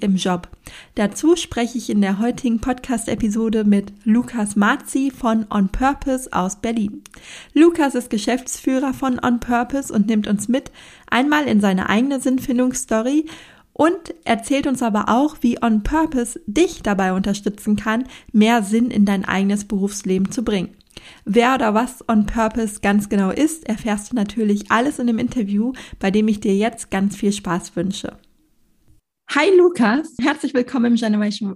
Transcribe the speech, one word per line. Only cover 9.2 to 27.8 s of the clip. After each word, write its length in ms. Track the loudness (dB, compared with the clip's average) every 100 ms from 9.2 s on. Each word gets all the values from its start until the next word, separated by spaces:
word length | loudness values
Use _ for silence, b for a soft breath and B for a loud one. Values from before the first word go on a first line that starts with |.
On 160 | 0 0
Purpose 540 | 0 -2 0 -4 -2
und 140 | 0 2
nimmt 220 | 2 0
uns 200 | -2 0
mit 240 | -2 -2 B B B B
einmal 340 | 0 2 2
in 160 | 2 2
seine 300 | 4 2 2
eigene 300 | 0 2 0
Sinnfindungsstory 1080 | 0 0 0 0 0 -2 -2 -2 0 0 -2 B B B B
und 400 | 2 2 2 -6 -8
erzählt 420 | -4 -2 0 0 0
uns 160 | 0
aber 260 | 0 0 2
auch, 300 | 2 2 0
wie 220 | -2 0
On 200 | 2 2
Purpose 560 | 2 0 0 -2 -4 -8 -4
dich 360 | 0 0 0
dabei 320 | -4 0 0
unterstützen 600 | 0 -2 -2 -4 -6 -2
kann, 300 | -2 0 -4 -4 B B
mehr 320 | 2 4 4
Sinn 280 | 2 2 2
in 160 | 2 2
dein 180 | 2
eigenes 400 | -2 0 0 -2 -2
Berufsleben 640 | -2 -2 -4 -2 -2 -2
zu 140 | -4
bringen. 320 | -2 -2 -4 -12 _ B B B
Wer 300 | B 2 4
oder 180 | 2 2
was 340 | 0 -2 -6 0
On 200 | 2 2
Purpose 540 | 0 0 -2 -4 -2
ganz 260 | 0 2 2
genau 220 | 0 0
ist, 360 | 2 0 -2 -6
erfährst 460 | -4 -4 -4 -4
du 20 | -4
natürlich 540 | -2 0 0 0 0
alles 280 | 0 0 -2
in 80 | -2
dem 120 | 0
Interview, 540 | -2 -2 -2 0 -2 -4 B B
bei 120 | 0
dem 180 | 2 2
ich 100 | 0
dir 140 | 0
jetzt 360 | 2 0 -4 -4
ganz 260 | 0 0 0
viel 160 | -2
Spaß 420 | -2 -2 -6 -4
wünsche. 440 | -6